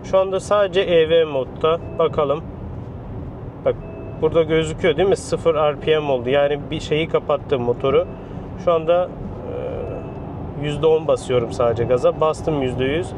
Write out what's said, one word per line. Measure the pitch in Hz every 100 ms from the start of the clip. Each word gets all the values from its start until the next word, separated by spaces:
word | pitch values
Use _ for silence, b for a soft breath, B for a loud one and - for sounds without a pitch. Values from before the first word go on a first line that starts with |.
Şu | - 190
anda | 190 190
sadece | - 208 202 175
E | 175 170 160
V | 165
modda. | 156 139 123 - 160 165 - -
Bakalım. | 165 160 143 151 - - - - - - - - - - - -
Bak, | 135 120 - - - -
burada | 160 160
gözüküyor | 160 160 156 156 170 147
değil | 196
mi? | 175
Sıfır | - 165 165
R | 156 151 143
P | - 156
M | 147
oldu. | 127 120
Yani | 143 143 143 139
bir | 156
şeyi | - 156 160
kapattım, | 156 - 143 - 135
motoru. | 120 120 135 143 269 B B B - -
Şu | -
anda, | 165 160 175 180 - - - - 123 123 58 - - - - - - - -
e, |
yüzde | 147 147 160
on | 160 160
basıyorum | 127 - 123 117
sadece | - 120 113
gaza. | 117 123 160 160
Bastım | 156 147 - 147
yüzde | 131 120
yüz. | 131 156 185